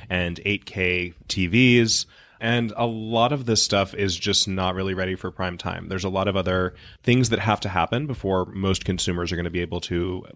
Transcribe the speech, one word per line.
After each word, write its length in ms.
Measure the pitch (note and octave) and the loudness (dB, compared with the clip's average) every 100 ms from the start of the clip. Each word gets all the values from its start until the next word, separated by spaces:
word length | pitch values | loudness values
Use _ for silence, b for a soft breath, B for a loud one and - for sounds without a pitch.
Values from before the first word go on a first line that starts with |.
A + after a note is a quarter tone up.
| B | B
and 300 | F2+ F2 E2+ G2+ | -2 -2 -4 -4
eight 200 | G2+ - | -4 -4
K 480 | G2 F2+ F2+ F2+ - - | -2 0 0 -2 -8 -6
T 180 | G2 F2 | -2 2
Vs. 600 | A2+ B2+ A#2+ A2+ A2 - b b b | 6 6 6 4 2 -4 b b b
And 360 | A2+ A#2+ A2+ G#2+ | -2 0 -2 -2
a 100 | A#2+ | -4
lot 460 | A2+ A2 A2+ B2 | -4 -2 2 2
of 140 | C#3+ A#2 | 2 0
this 180 | G#2+ | 2
stuff 300 | - G2+ F#2+ | 4 2 2
is 220 | F#2 G2 E2+ | 0 -2 0
just 300 | G2+ F#2+ G#2 | 0 0 0
not 300 | F#2+ F#2 F#2 | 0 -2 -2
really 180 | F#2+ | -2
ready 220 | F#2 F#2 F#2 | -2 -2 -4
for 160 | F#2 | -6
prime 260 | - F#2 F2 | -4 -6 -4
time. 300 | F2 E2+ E2+ | -6 -6 -6
There's 160 | F#2 | -4
a 60 | F#2+ | -2
lot 180 | F#2+ G2 | 0 0
of 80 | F#2+ | 0
other 400 | F#2 F#2 F2+ - B B | 0 0 0 -4 B B
things 280 | - B2 A2+ | 2 4 4
that 100 | G#2+ | 2
have 220 | G#2 G#2 | 2 0
to 80 | G2+ | 0
happen 380 | F#2 E2+ A#2+ D3 | 0 0 0 -4
before 380 | A#2+ F#2+ F#2 F2+ | -4 0 0 0
most 380 | F#2+ F#2+ F#2 | -2 0 0
consumers 480 | - F2+ - F2 E2+ | 0 -2 -2 -2 -2
are 60 | E2+ | -2
gonna 120 | F2 | -2
be 120 | F2 | -4
able 180 | E2+ F2 | -4 -6
to 440 | - F2 F2+ F#2 E2 | -4 -2 -2 -6 -12